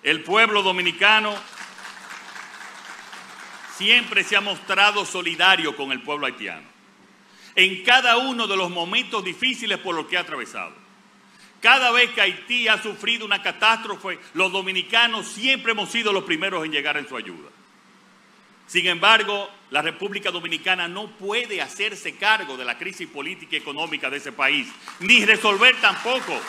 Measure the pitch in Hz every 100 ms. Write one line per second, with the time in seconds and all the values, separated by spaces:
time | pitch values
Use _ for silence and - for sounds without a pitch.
0 | 143 160 156 202 226 208 190 180 180 170
1 | 196 220 214 202 - - - - - -
2 | - - - - - - - - - -
3 | - - - - - - - - 202 240
4 | 226 190 185 208 202 180 - 190 208 208
5 | 185 185 175 160 180 185 156 - 135 127
6 | 127 147 135 120 101 82 71 _ _ _
7 | _ _ _ - - - 185 190 240 254
8 | 247 233 262 240 214 196 175 175 170 220
9 | 254 226 185 170 254 233 220 185 190 165
10 | 151 180 170 147 113 113 87 - _ _
11 | _ _ _ _ - _ 226 262 247 240
12 | 240 233 196 175 - 247 226 214 220 196
13 | 202 233 214 196 196 170 214 226 220 196
14 | 190 170 - 160 185 190 190 185 175 226
15 | 233 220 - - 254 262 226 214 190 233
16 | 214 196 185 160 190 180 160 147 147 147
17 | 135 123 98 85 71 _ _ _ _ _
18 | _ _ _ _ _ _ _ - 175 170
19 | 196 226 202 202 202 - _ 143 156 156
20 | 196 202 190 175 165 160 185 185 175 185
21 | 214 - 196 220 240 190 139 - 208 196
22 | 175 131 202 214 160 127 123 117 101 95
23 | 113 143 147 185 156 156 151 143 165 151
24 | 135 139 143 113 135 147 120 - - -
25 | 185 240 208 214 220 196 247 247 214 185
26 | 226 254 202 135